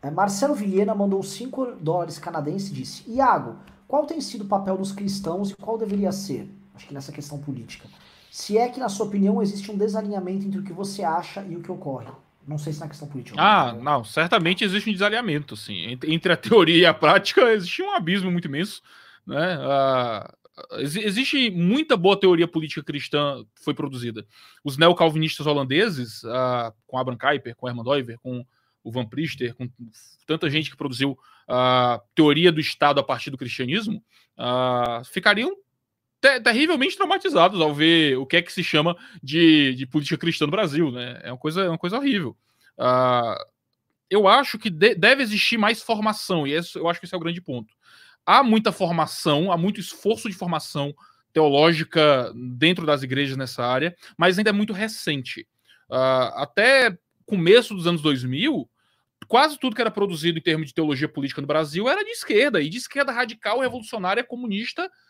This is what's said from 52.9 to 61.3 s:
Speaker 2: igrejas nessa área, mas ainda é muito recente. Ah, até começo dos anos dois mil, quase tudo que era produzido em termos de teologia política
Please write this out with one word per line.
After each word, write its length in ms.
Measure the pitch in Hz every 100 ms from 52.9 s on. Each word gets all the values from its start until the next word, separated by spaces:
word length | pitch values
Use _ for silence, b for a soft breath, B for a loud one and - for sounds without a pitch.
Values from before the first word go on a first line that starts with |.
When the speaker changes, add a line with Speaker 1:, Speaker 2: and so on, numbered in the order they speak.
| 147
Speaker 2:
igrejas 320 | 131 131 143 135
nessa 280 | 127 -
área, 320 | 120 127 160 175 B -
mas 200 | 175 185
ainda 120 | 220
é 20 |
muito 200 | 202 208
recente. 760 | 190 214 220 - 143 127 - - _ b b b
Ah, 540 | 123 131 131 123 -
até 560 | - - 226 269 247 180 _ _
começo 500 | - 196 165 226 240
dos 120 | 202 165
anos 160 | 175
dois 220 | 151 135
mil, 440 | 123 131 247 254 127 _ _ _ _ _ -
quase 320 | 226 302 302
tudo 160 | 262
que 60 | 220
era 100 | 226
produzido 480 | 220 202 170 160 165
em 40 |
termos 240 | 170 160 151
de 80 |
teologia 340 | - 156 135 151
política 320 | 151 139